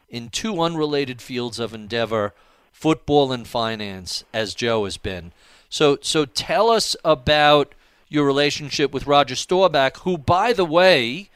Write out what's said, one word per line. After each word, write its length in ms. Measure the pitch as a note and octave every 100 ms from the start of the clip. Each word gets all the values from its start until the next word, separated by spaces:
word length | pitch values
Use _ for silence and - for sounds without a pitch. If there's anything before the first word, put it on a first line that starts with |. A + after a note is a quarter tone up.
| _
in 200 | A#2+ A#2
two 320 | - A3+ F3+
unrelated 600 | E3 D#3+ D3+ C#3+ C3 A#2+
fields 380 | - B2 A#2+ G#2+
of 140 | A2
endeavor, 600 | A2 G#2 A#2 A2 A2+ G2+ _ _ _ _
football 600 | _ D#3 D#3 - D3 C3+
and 160 | B2 A2
finance, 760 | A#2+ A2+ A2 G#2 F#2+ F2+ - -
as 220 | A2 G#2 -
Joe 300 | A#2+ A2+ G2
has 120 | -
been." 340 | G#2 F2+ E2+ _ _ _ -
So, 280 | - D3 C#3
so 240 | - D#3+ C#3+
tell 440 | - - E3+ A3+
us 260 | A3+ - -
about 720 | E3 D3 C3+ D3+ D3 D3 - _ _ _ -
your 160 | D3 C#3+
relationship 680 | C#3 D3 C#3 C#3+ - C3+
with 120 | C3+ B2+
Roger 300 | C#3+ C3 B2+
Staubach, 640 | - F#3 F#3 D3 C3+ -
who, 200 | F#3 F3
by 360 | C#3 F3 A#3
the 120 | G3 E3+
way, 640 | E3 F#3 D3+ A#2 D#3+ G3+